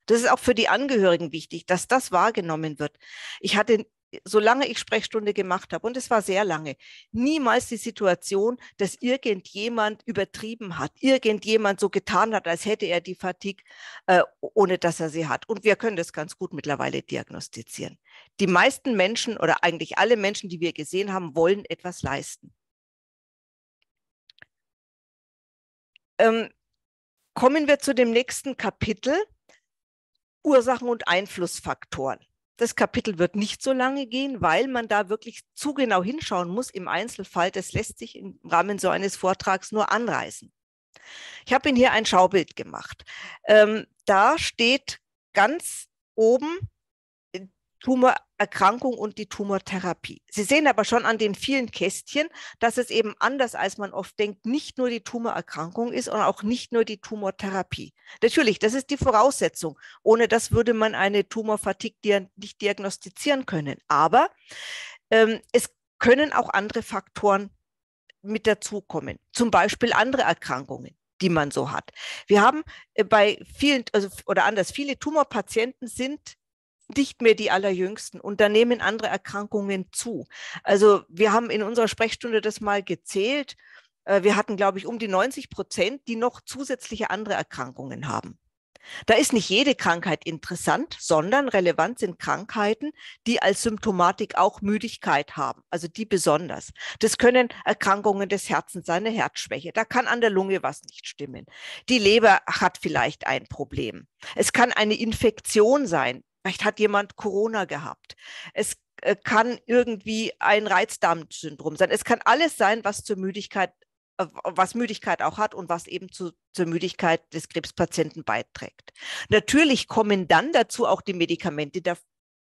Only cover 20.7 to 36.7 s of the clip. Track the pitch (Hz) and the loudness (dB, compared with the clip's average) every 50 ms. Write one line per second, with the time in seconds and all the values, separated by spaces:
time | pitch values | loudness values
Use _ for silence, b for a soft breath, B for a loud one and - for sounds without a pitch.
20.7 | 151 - 151 - - 185 202 202 190 190 175 160 131 165 165 175 202 208 - - | -6 -8 -10 -6 -4 -4 -4 -4 -4 -6 -6 -4 0 2 4 4 4 0 -2 -8
21.7 | 165 - - 180 175 - - 139 135 143 160 - - - - - _ _ _ _ | -12 -10 -10 -12 -8 -8 -6 -6 -6 -6 -8 -12 -16 -18 -20 -20 _ _ _ _
22.7 | _ _ _ _ _ _ _ _ _ _ _ _ _ _ _ _ _ _ _ _ | _ _ _ _ _ _ _ _ _ _ _ _ _ _ _ _ _ _ _ _
23.7 | _ _ _ _ _ _ _ _ _ _ _ _ _ _ - _ _ _ _ _ | _ _ _ _ _ _ _ _ _ _ _ _ _ _ -20 _ _ _ _ _
24.7 | _ _ _ _ _ _ _ _ _ _ _ _ _ _ _ _ _ _ _ _ | _ _ _ _ _ _ _ _ _ _ _ _ _ _ _ _ _ _ _ _
25.7 | _ _ _ _ _ _ _ _ _ - 214 226 226 226 214 - _ _ _ _ | _ _ _ _ _ _ _ _ _ 2 4 4 4 0 -4 -8 _ _ _ _
26.7 | _ _ _ _ _ _ _ _ _ _ _ _ _ - 247 262 285 320 294 285 | _ _ _ _ _ _ _ _ _ _ _ _ _ 2 2 4 4 4 4 2
27.7 | 285 277 - 277 269 240 247 233 226 233 254 - - - - 277 254 - - 202 | 2 2 2 0 2 2 2 4 2 0 0 -2 -6 -10 -8 -10 -8 -6 -6 -6
28.7 | - _ - 220 208 - - 254 294 370 427 - _ _ _ b b b _ _ | -4 _ -4 -4 -4 -2 -2 0 0 0 -2 -6 _ _ _ b b b _ _
29.7 | _ _ _ _ _ _ _ _ _ _ _ _ _ _ - 302 285 254 226 254 | _ _ _ _ _ _ _ _ _ _ _ _ _ _ 2 4 4 4 4 4
30.7 | 254 - 247 240 233 226 - - 175 185 202 185 - - 175 165 - - - 170 | 0 -2 -2 -4 -4 -2 0 0 0 0 0 -2 -4 -6 -4 -4 -6 -8 -8 -8
31.7 | 135 - - - - - 131 135 110 - _ _ _ _ _ _ _ - 233 226 | -8 -8 -10 -10 -8 -6 -4 -4 -6 -8 _ _ _ _ _ _ _ -4 -4 -2
32.7 | - - - - - 247 - 220 190 160 180 175 - 208 208 208 - - - 269 | 0 0 0 0 0 -4 -4 -4 0 0 0 0 0 -4 -6 -6 -8 -6 -4 -2
33.7 | 269 254 254 262 277 285 277 220 233 254 277 277 262 196 160 160 160 190 254 269 | 0 0 -2 -2 -2 -6 -6 -6 -6 -4 -4 -4 -4 -2 0 2 2 2 0 0
34.7 | 254 240 226 220 214 208 208 180 214 220 - 240 - - - _ _ - - 294 | -4 -4 -2 0 -2 -2 0 -2 -6 -8 -8 -14 -20 -20 -20 _ _ -8 -6 -6
35.7 | 285 277 262 233 202 185 180 208 269 320 - - 214 180 175 175 180 233 262 - | -2 -2 0 2 2 2 2 -2 -4 -6 -6 -4 -4 -4 -4 -4 -4 -6 -6 -8